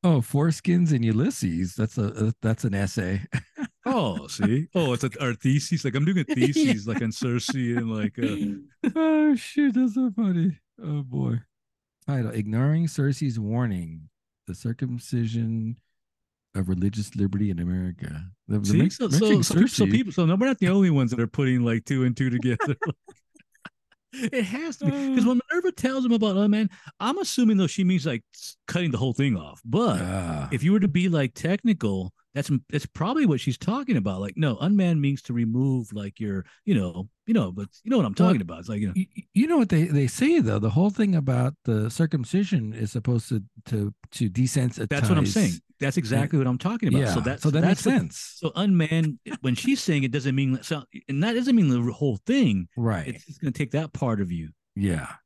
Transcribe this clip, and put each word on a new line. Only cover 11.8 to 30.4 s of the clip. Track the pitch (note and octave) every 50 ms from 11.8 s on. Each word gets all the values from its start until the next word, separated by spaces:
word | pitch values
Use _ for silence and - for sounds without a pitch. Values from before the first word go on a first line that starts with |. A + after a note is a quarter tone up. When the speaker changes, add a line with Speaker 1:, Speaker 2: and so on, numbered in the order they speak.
| _ _ _ _ _
Speaker 1:
Title, | - C#3+ C3 A#2+ A2
Ignoring | A#2 A2+ G#2 G#2+ A2 A#2 C3 C#3+ D3+ E3 E3+ D#3
Cersei's | - - C#3 C#3 C#3 - D#3 C#3 A#2 A2+
Warning, | G#2+ G2+ A2 A#2+ B2 A#2 G2+ F2+ F2 E2 D#2+ D#2+ D#2 E2 _ _ _ _ _ _ _
The | - F#2
Circumcision | - - A#2 A#2 - C3+ B2+ B2 A#2+ - - - A#2+ A#2 A2+ A2+ A#2 A#2 A2+ A2+ A2+ A2 A2 A#2 - _ _ _ _ _ _ _ _ _ _ _ _ _ _ _
of | G2+ F#2+ F2+
Religious | F#2 F2+ F2+ G2+ G2 A2 G2+ - -
Liberty | - G2+ G2 G2 G2+ G#2+ G2+
in | F#2 E2
America. | E2+ F2 F2+ F#2 F#2 F2+ F2 - - - D2 D2+ E2+ F#2 F#2+ _ _ -
The, | G#2+ G#2+
the | G2+
Speaker 2:
See? | G2 G#2 G#2+
Speaker 1:
men-, | C#3 F#3+
Speaker 2:
So, | - - B3+ G#3
so, | C3+ D3+
Speaker 1:
mentioning | A3 G#3+ G#3 D#3 A#2
Speaker 2:
so | - -
peop-, | E3 G#3 C4+
so | - - A3
Speaker 1:
Cersei | G3
Speaker 2:
people, | G3+ A3+ C4 G3
so | D#3+ - F3
no, | D#3+ F3+
we're | F#3+ A#3+ C4+
not | C4+ -
the | G3 F3+
only | F#3 G3+ G3 F3+
ones | D#3 C#3 C3 A#2
that | B2 A#2+
are | A#2 A2
putting, | - - C#3+ C3 B2+ B2 A#2+
like, | A#2 A#2 A#2 -
two | - C#3+ C3 B2+
and | B2+ A#2+ -
two | C3+ C3
together. | A#2+ B2 A2+ B2+ A#2+ A#2 G#4+ - C#3 -
<laughs> | - E3 - _ _ - - _ _ _ _ _ _ _ _ _ _ - _ _ _ _ _ _ _ _ -
It | C4 B3+ A3 - B3+ A3
has | F3+ G3+ C4+ D#4+ E4 - -
to | -
be, | -
'cause | C4+ C#4+ C#4 C4+ C4 B3+ G#3
Speaker 1:
Uh. | A#3
Speaker 2:
when | B3+ B3 - _
Minerva | D#4 F4 F4 F#4 F4
tells | - - B3+ C4+ C4+ B3+
him | B3 A#3
about | A3+ A3 G#3+ F#3+ F#3+
unman, | G#3 G#3+ G#3 G#3+ A3 F#3+ - - - D3 - _
I'm | F#3 A3+ C#4+ F#4+
assuming, | F#4+ - - - B3 A3 A3 F#3+
though, | F#3+ D3+
she | - - F#3+
means, | F3+ F#3 F3 C3
like, | D3+ B2 A#2 _ _ _
s-, | - - - - _ _ -
cutting | - F3+ F3+ E3
the | B2 A2+
whole | B2+ C3+ A#2+
thing | - C#3 C#3 A#2
off. | F2+ D2+ D2 - - _
But | A#2 A2+ F#3+ A#3+ A3 A#2+ F2
Speaker 1:
Ah. | F2 F2 F#2 F#2+ F2+ E2+ E2 -